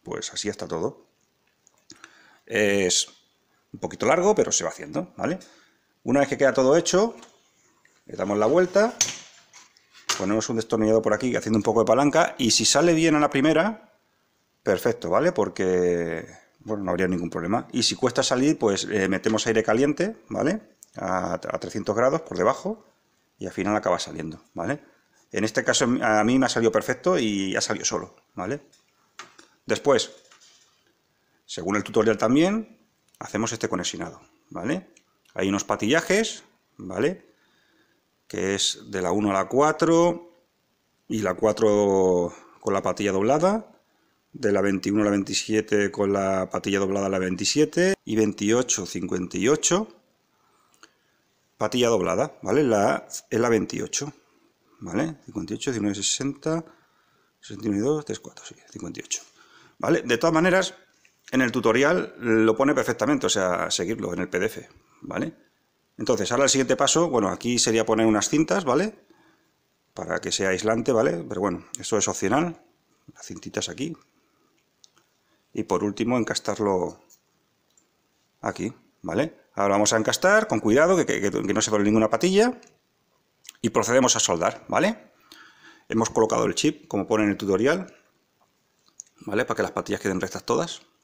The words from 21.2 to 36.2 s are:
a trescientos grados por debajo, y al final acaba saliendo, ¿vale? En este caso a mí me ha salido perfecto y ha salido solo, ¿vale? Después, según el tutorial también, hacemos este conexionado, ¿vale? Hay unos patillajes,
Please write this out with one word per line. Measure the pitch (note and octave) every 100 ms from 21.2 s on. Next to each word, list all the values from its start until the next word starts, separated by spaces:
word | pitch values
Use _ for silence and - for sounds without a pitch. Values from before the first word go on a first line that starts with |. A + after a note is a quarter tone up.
| F2+
a | F2 - -
trescientos | F2 A2 G2+
grados | G#2 B2+ D#3
por | - F2+
debajo, | G2 C3+ F#3+ A3 _ _ _ _ _ _
y | F#2+
al |
final | - F#2+ G#2
acaba | G2+ F2
saliendo, | - D#2+ D#2+ D#2 _
¿vale? | - E2+ D3 - _ _ _ _
En | G#2
este | G#2+ -
caso | G#2+ B2 B2 B2+
a | A#2+ G#2+
mí | G#2+ C3
me | B2+
ha |
salido | - A2+
perfecto | G#2+ G2+ B2+ F3 F#3
y | A2+ G2+ F#2+
ha | -
salido | - G#2+
solo, | - G2+ F2 _ _
¿vale? | - F#2 D3 _ _ _ _ _ - - - _ _ -
Después, | G#2+ C#3 B2+ - - _ - - _ _ _ _ _ _ _ _ _ _
según | - F2 G#2
el |
tutorial | G2 A2 G#2+ G#2
también, | A2 C3+ F3+ G#3+ G#3+ - _ _ _ _
hacemos | - G2+ A2+
este | A2+ A2+
conexionado, | F#2 F2 - E2+ - _ _ _
¿vale? | F2 F#2+ F3 - _ _ _ _
Hay | - F#2+
unos | G2
patillajes, | - G#2 G#2 D#3 - G3